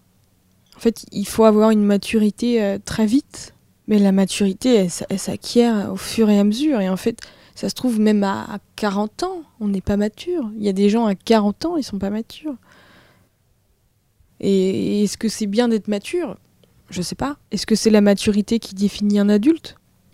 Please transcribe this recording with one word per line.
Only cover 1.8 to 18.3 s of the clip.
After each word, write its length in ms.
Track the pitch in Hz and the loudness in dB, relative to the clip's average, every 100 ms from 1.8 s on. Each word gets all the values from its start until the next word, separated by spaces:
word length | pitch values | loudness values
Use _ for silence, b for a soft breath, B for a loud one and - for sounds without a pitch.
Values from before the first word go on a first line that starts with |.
maturité, 800 | 202 202 - 226 208 - 240 233 | 2 0 0 0 0 0 -2 0
euh, 160 | 202 202 | -2 -4
très 220 | - - | -6 -2
vite, 500 | 214 269 - - - _ _ _ - | 2 2 -2 -10 -20 _ _ _ 0
mais 120 | 214 | 2
la 140 | 196 | 4
maturité, 600 | 190 190 - 202 190 254 226 | 4 2 0 -2 0 2 4
elle 100 | 175 | 2
s-, 180 | - - | -4 -6
elle 100 | 196 | -6
s'acquiert 760 | - - - 240 233 214 190 | -6 -8 -2 2 2 2 -2
au 40 | 190 | -6
fur 340 | - - 214 | -6 0 4
et 80 | 202 | 4
à 60 | |
mesure. 360 | 208 220 311 240 | 2 2 0 0
Et 80 | 185 | 0
en 80 | 185 | -2
fait, 220 | 233 233 - B B | -4 -6 -10 B B
ça 140 | B 196 | B -8
se 60 | |
trouve, 260 | - 254 214 | -4 -2 0
même 240 | 214 208 | 2 2
à, 180 | 196 214 220 | 0 -4 -8
à 40 | 208 - - | -12 -16 -8
quarante 460 | 208 196 214 - | -4 -2 -4 -4
ans, 200 | 359 370 285 - | -6 -6 -12 -8
on 80 | 208 | -4
n'est 120 | 190 | -4
pas 160 | 196 202 | -2 0
mature. 540 | 214 - 349 359 220 220 | -2 -4 -6 -4 -4 -4
Il 60 | |
y 60 | 202 | -2
a 40 | |
des 160 | 190 202 | 2 2
gens 160 | 226 220 | 2 0
à 80 | |
quarante 500 | 190 - 226 208 - 320 | -2 0 2 2 -2 -4
ans, 100 | 349 | -4
ils 80 | |
sont 140 | 233 196 | -6 -6
pas 120 | 196 | -6
matures. 460 | 214 233 - 311 247 _ b b b b b b _ _ _ _ _ _ _ _ _ _ - | -6 -10 -12 -12 -12 _ b b b b b b _ _ _ _ _ _ _ _ _ _ -6
Et, 600 | - 196 185 190 202 208 | 0 2 2 0 -2 0
et 40 | |
est-ce 140 | 208 - | -2 -2
que 100 | 226 | -6
c'est 180 | - 208 | -4 -4
bien 220 | 208 240 | 0 0
d'être 200 | 220 208 | 0 -2
mature ? 480 | 208 - 349 285 - _ _ _ _ _ | -6 -4 -6 -6 -10 _ _ _ _ _
Je 120 | - | -10
sais 120 | 175 | -8
pas. 220 | - 269 294 _ | -6 -6 -8 _
Est-ce 160 | 202 - | -6 0
que 80 | |
c'est 160 | 220 220 | 0 4
la 100 | 214 | 4
maturité 580 | 202 202 - | 4 2 0